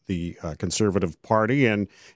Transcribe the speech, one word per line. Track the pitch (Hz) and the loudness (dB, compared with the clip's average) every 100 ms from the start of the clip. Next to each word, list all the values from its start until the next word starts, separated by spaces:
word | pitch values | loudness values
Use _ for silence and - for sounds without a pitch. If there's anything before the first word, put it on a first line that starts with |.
| - | -8
the, | 87 85 80 | -6 -6 -8
uh, | 85 78 | -10 -6
Conservative | 90 - 107 95 85 - | -6 0 2 2 -2 -6
Party. | - 110 110 143 120 | -2 0 2 2 2
And | 104 98 - - | 2 -2 -8 -14